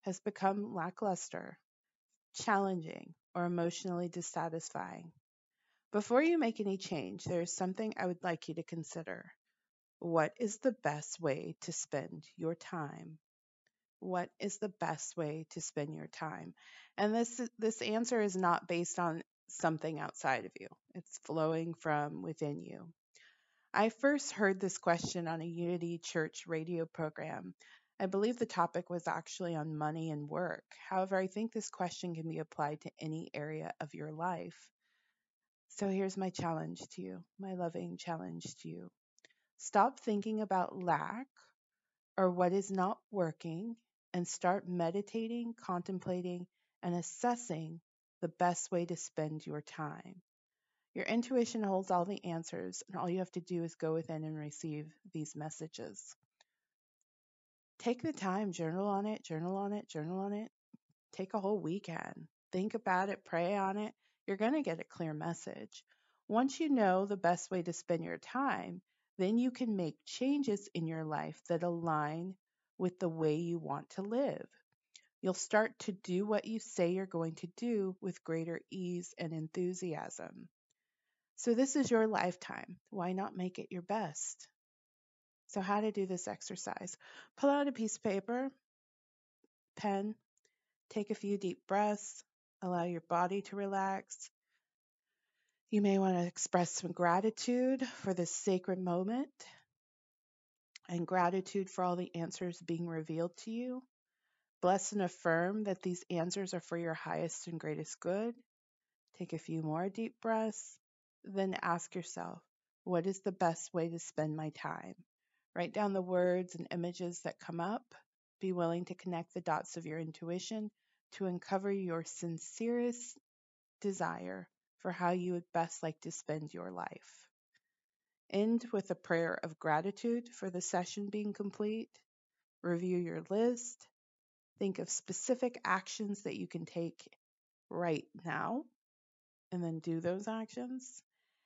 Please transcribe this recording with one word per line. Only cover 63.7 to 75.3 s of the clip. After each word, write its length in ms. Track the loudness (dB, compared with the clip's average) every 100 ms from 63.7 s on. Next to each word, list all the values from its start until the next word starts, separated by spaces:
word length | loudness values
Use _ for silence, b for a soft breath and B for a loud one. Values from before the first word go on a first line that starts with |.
| 0
it. 160 | -4 -8 _ _ -4
You're 100 | 0
gonna 240 | 2 2
get 180 | 0 -2
a 40 |
clear 280 | -6 -4 -4
message. 720 | -2 -2 -4 -6 -10 -12 -16 -20 b b b 0
Once 300 | 2 2 2
you 120 | 4
know 340 | 6 8 8
the 120 | 4 4
best 340 | 4 4 2
way 120 | -2
to 100 | -2
spend 300 | -4 0 0
your 140 | 0 -6
time, 640 | -4 0 0 0 -4 -8 -14 _ _ 0
then 180 | 2 4
you 140 | 2
can 260 | 2 0 2
make 200 | 0 -4 -10
changes 640 | 0 2 4 2 0 -2
in 120 | -2 -2
your 180 | -2
life 340 | -2 -2 -2 -6 0
that 140 | 2
align 720 | 2 2 2 2 2 -2 -6 -10 _ _ _ -2
with 220 | -2 2
the 80 | 0
way 260 | 4 4
you 240 | 4 2 0
want 320 | -2 -4 -6
to 120 | -6
live. 440 | -2 2 2 0 -8 _ _ _ _ B B _
You'll 140 | 0